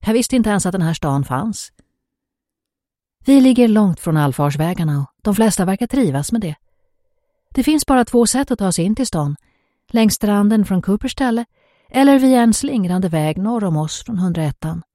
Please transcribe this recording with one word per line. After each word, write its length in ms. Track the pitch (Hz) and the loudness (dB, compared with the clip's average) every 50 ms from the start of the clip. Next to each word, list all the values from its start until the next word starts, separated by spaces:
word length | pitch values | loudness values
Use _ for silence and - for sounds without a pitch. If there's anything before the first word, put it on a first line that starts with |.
| - | -2
Jag 60 | - 220 | 0 0
visste 240 | 240 247 - - | 0 0 0 0
inte 140 | 254 220 220 | 0 0 0
ens 160 | 208 190 - | 0 0 -2
att 60 | 185 180 | -2 -2
den 100 | 190 170 | -2 -2
här 120 | 160 165 | -2 -2
stan 300 | - - 151 139 139 139 | -4 -4 -4 -2 -2 -2
fanns." 480 | - 131 127 175 226 202 - - - _ _ _ _ _ _ _ _ _ _ _ _ _ _ _ _ _ _ _ _ _ _ _ _ _ _ _ _ _ _ - | -4 -4 -6 -4 -6 -8 -10 -14 -18 _ _ _ _ _ _ _ _ _ _ _ _ _ _ _ _ _ _ _ _ _ _ _ _ _ _ _ _ _ _ 0
"Vi 160 | - 277 277 | 4 6 6
ligger 280 | 254 262 254 247 247 226 | 6 6 6 4 4 4
långt 320 | 214 214 208 196 165 - | 4 4 2 2 0 -2
från 160 | - 175 156 | -2 -2 0
allfarsvägarna 840 | 156 147 139 127 - 147 143 139 143 156 170 180 - 170 156 147 143 | 2 0 0 0 0 -2 -2 0 -2 -2 -4 -2 -2 -2 -2 -2 -2
och 60 | 139 - _ _ _ | -4 -6 _ _ _
de 120 | 214 202 | -2 0
flesta 300 | 196 226 220 180 - - | 2 2 2 2 0 0
verkar 220 | 196 190 - 247 | -2 0 -2 -4
trivas 460 | - - 277 254 175 131 139 147 - - | -2 0 0 0 0 0 -2 -4 -2 -4
med 80 | 233 | -4
det. 140 | 208 165 156 _ _ _ _ _ _ _ _ _ _ _ _ _ _ _ _ _ _ _ - | -4 -6 -10 _ _ _ _ _ _ _ _ _ _ _ _ _ _ _ _ _ _ _ -4
Det 80 | - - | -2 0
finns 240 | - 311 302 - | 2 0 0 2
bara 180 | - 277 254 240 | 2 2 2 2
två 220 | - - 240 233 | 2 2 2 2
sätt 240 | 214 - 254 277 - | 2 0 -2 -2 -2
att 80 | 254 220 | -4 -2
ta 140 | 202 185 170 | -2 -2 -2
sig 120 | - 170 | -2 -2
in 100 | 190 214 | -2 -2
till 120 | - 269 | -2 -4
stan. 300 | - - 165 147 143 147 - _ _ _ _ _ _ _ _ _ _ | -4 -4 -4 -4 -4 -6 -8 _ _ _ _ _ _ _ _ _ _
Längs 260 | - 233 226 214 - | 0 2 2 2 2
stranden 500 | - - 208 208 202 208 208 220 220 202 | 0 -2 0 0 2 2 2 2 2 0
från 180 | - 190 185 - | 0 -2 -2 0
Coopers 300 | - 196 214 - 262 - | -2 -2 -2 -2 -8 -6
ställe 320 | - 277 254 226 233 233 _ _ _ _ _ _ _ _ _ | -4 -2 -2 -2 -4 -6 _ _ _ _ _ _ _ _ _
eller 280 | - 254 277 277 277 269 | 0 2 4 6 6 6
via 240 | 262 262 262 247 233 | 4 4 4 4 4
en 120 | 233 214 | 2 2
slingrande 540 | - - 277 285 233 190 175 180 185 190 180 | 0 -2 -4 -4 -2 -2 -2 -2 -2 -2 -2
väg 300 | 160 160 151 156 156 180 | -2 -2 -2 -2 -2 -4
norr 260 | 190 214 240 233 208 | -4 -4 -4 -2 -2
om 120 | 185 165 | -2 -2
oss 280 | 151 156 160 - - - | -2 -2 -4 -8 -12 -10
från 140 | - 233 180 | -8 -6 -4
hundraettan. 640 | 185 185 165 165 160 147 139 _ - 160 165 170 165 _ _ | -2 -2 -2 -2 -4 -4 -6 _ -8 -10 -10 -10 -12 _ _